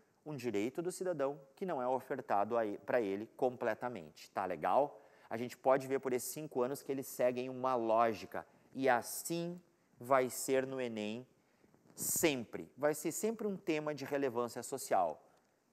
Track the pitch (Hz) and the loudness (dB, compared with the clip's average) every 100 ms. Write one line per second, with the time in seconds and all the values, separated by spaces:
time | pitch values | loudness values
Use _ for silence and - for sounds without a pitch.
0 | _ _ - 147 120 101 110 - 170 175 | _ _ -10 -6 -2 0 0 -2 -6 -4
1 | 185 165 139 147 - - 190 151 123 131 | -2 0 -2 -2 -12 -8 -4 -2 0 0
2 | - 139 - 107 104 117 110 101 - 127 | -2 -6 0 0 2 2 0 -2 0 2
3 | 104 98 110 - 131 120 120 107 123 117 | 2 -2 -6 0 0 2 0 0 -4 -6
4 | 78 - - - 92 87 90 104 147 - | -10 -16 -8 -4 -2 0 2 4 2 -2
5 | - - - 113 123 - 135 135 135 135 | -20 -20 -8 -6 -6 -2 4 4 4 -2
6 | 131 127 - - 151 - 123 139 - 139 | 0 -2 -2 -8 -4 0 0 -2 -4 -6
7 | 131 - 123 123 127 131 127 127 113 110 | -6 0 0 2 -4 -2 0 2 4 6
8 | 117 107 95 92 - _ _ - 135 120 | 6 2 -6 -10 -12 _ _ 0 4 4
9 | 113 - - 170 170 175 - _ _ _ | 2 -6 -4 -4 -4 -8 -14 _ _ _
10 | 123 135 127 - - 131 131 135 123 113 | 2 4 4 -2 2 2 2 -2 -4 -2
11 | 104 113 127 _ _ _ _ _ _ - | -4 -4 -8 _ _ _ _ _ _ -8
12 | - - 170 135 110 101 82 - 147 151 | -4 2 2 2 -2 -10 -12 -2 0 0
13 | 175 147 214 226 214 185 - 156 151 147 | -4 -2 -2 -2 -4 -4 -2 -2 -2 -6
14 | 135 143 139 117 120 123 117 135 - 107 | -4 0 0 0 -2 -4 -8 -8 0 2
15 | 87 73 - _ _ _ _ | 2 -2 -12 _ _ _ _